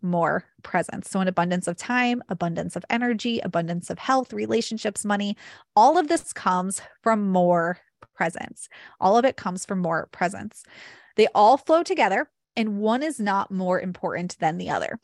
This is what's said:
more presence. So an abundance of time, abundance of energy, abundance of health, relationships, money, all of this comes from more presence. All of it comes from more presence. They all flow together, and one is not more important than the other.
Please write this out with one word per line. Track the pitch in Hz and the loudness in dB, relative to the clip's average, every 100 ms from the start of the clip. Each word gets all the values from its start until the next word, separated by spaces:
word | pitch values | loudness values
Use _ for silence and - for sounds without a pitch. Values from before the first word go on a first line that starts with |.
more | 180 175 165 160 - _ | -2 0 0 0 -4 _
presence. | - 180 165 - - | -4 -2 -2 -8 -6
So | 196 | -2
an | 185 | 0
abundance | 185 175 180 175 | 0 0 0 -2
of | 175 | -8
time, | - 247 247 240 - | -2 0 0 -2 -4
abundance | 180 170 170 170 175 | -4 -4 -4 -6 -8
of | - | -4
energy, | 233 240 226 247 233 | -2 0 -2 -2 -4
abundance | - 175 170 175 - | -2 -4 -2 -6 -8
of | 180 | -10
health, | - 262 247 | 0 0 0
relationships, | 208 214 226 226 220 214 196 208 | -6 -2 -2 -2 -4 -6 -6 -2
money, | 202 202 214 - - _ - | -2 -2 -8 -12 -20 _ 4
all | 233 320 | 6 6
of | 302 | 2
this | 339 - | 0 -2
comes | - - 185 185 196 - _ | -4 0 0 0 -6 -12 _
from | - 220 202 | 0 2 2
more | 185 175 175 165 180 _ _ - _ | 4 4 4 2 -4 _ _ -20 _
presence. | 170 - - - - - - _ | -6 -4 -14 -14 -20 -20 -20 _
All | 185 226 | 4 4
of | 254 | 4
it | - | 0
comes | 196 185 - | -6 -8 -6
from | 196 | -4
more | 175 165 - | -2 -2 -6
presence. | - 175 202 214 - - - - - - - | -4 -4 -4 -14 -16 -20 -20 -20 -20 -12 2
They | 220 - | 2 6
all | 214 269 | 6 6
flow | - 320 | 4 2
together, | 349 339 220 190 302 _ _ - | 2 2 2 2 -2 _ _ -4
and | 220 202 | -4 -2
one | 214 240 | 0 0
is | 302 302 | -2 -4
not | 202 196 - | -2 -2 -2
more | 190 185 185 | -4 -2 -2
important | 190 180 180 151 180 - | -2 -6 -6 -6 -6 -2
than | 156 175 | -2 -2
the | 180 | -4
other. | 120 80 - | -4 -4 -10